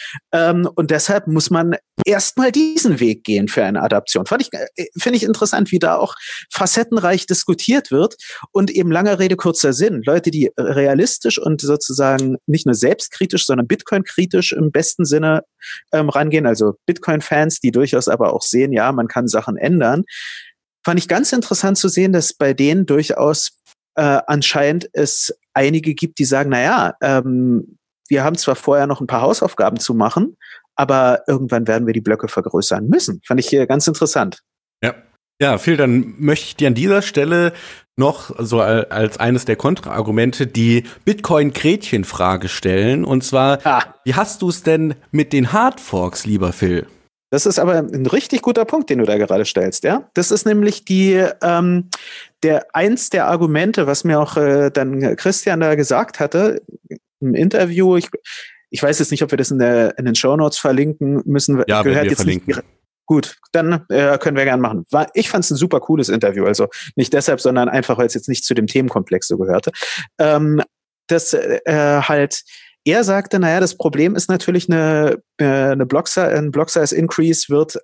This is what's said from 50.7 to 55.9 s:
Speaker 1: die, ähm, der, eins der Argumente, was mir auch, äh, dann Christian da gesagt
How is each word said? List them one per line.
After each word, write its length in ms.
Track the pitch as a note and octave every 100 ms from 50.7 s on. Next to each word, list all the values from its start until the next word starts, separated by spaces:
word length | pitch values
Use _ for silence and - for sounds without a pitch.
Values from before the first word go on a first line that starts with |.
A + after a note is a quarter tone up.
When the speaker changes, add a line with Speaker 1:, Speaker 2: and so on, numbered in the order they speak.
| G#3
Speaker 1:
die, 400 | - F#3+ F#3+ F#3+ F#3 -
ähm, 460 | F3 E3+ F3+ F3+ F3+ - - - - _
der, 240 | D#3 D3+ -
eins 340 | D#3+ G3 B3 -
der 180 | F#3+ -
Argumente, 580 | E3+ E3 D3+ F#3+ G#3+ C#3+
was 160 | C#3
mir 160 | E3+ D3+
auch, 180 | D3+ D#3+
äh, 340 | C#3+ C#3 C#3+
dann 440 | C#3+ C3 C3+ C3+
Christian 460 | - F#3 F#3+ - E3
da 160 | D#3+ D3+
gesagt 420 | C#3